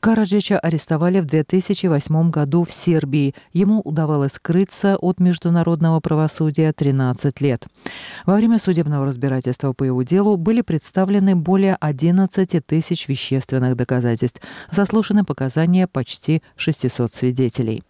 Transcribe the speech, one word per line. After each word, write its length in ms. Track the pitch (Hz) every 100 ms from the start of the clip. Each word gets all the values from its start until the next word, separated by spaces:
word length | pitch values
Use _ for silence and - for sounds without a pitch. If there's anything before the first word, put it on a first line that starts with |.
Караджича 580 | - 220 208 208 190 202
арестовали 640 | 165 160 - 160 170 190
в 40 |
две 180 | 160 156
тысячи 440 | 151 185 180 202 185
восьмом 440 | 147 - 156 170
году 340 | 160 143 165
в 60 | 170
Сербии. 640 | - - 160 151 143 139 - _
Ему 260 | 170 202 220
удавалось 520 | - 156 156 151 139
скрыться 640 | - - 170 196 - 202 196
от 240 | 175 180
международного 800 | 180 175 170 170 165 165 165 160
правосудия 680 | - 156 156 - 156 147 156
тринадцать 680 | 151 143 135 131 123 143 131
лет. 260 | 139 120 - _ - - - - -
Во 100 | 196
время 220 | 226 226
судебного 480 | - 170 151 147 139
разбирательства 640 | 123 139 131 127 123 139
по 120 | 127
его 180 | 135 127
делу 340 | 127 180 202 202
были 240 | 165 226
представлены 760 | 240 160 - - 190 202 190
более 440 | 185 160 190 196 185
одиннадцати 800 | 151 139 160 180 190 - 185 170
тысяч 480 | - 156 160 170 -
вещественных 680 | 139 - 135 - 131 127
доказательств. 680 | 123 123 127 120 117 123 - - - -
Заслушаны 540 | 165 202 220 208 208
показания 600 | 196 147 131 151 165 180 185
почти 560 | - 127 - - 156 _
шестисот 600 | _ - 156 127 - 120
свидетелей. 680 | - 127 123 123 - 113 110 -